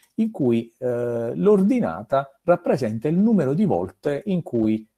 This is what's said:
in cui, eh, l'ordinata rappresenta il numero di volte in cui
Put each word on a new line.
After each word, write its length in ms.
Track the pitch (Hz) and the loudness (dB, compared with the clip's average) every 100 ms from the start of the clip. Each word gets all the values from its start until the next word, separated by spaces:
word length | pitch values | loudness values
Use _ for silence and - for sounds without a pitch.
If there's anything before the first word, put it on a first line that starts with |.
| _ - | _ -4
in 140 | 220 | -4
cui, 420 | - 127 117 117 _ | -2 0 0 -2 _
eh, 540 | 127 120 120 120 117 | -4 -4 -4 -4 -6
l'ordinata 920 | 139 185 208 196 254 123 82 110 135 139 _ | 0 4 4 4 2 0 -4 -2 -2 -2 _
rappresenta 640 | - 175 - 175 117 113 147 | 0 0 0 -2 -2 -4 -2
il 80 | 175 | 2
numero 380 | 214 208 131 | 4 2 2
di 100 | 156 | 0
volte 580 | 202 90 92 - 151 143 208 | 0 0 -2 -6 -6 -4 -4
in 160 | 180 | -4
cui 440 | - 117 110 110 - | -2 -2 0 -2 -6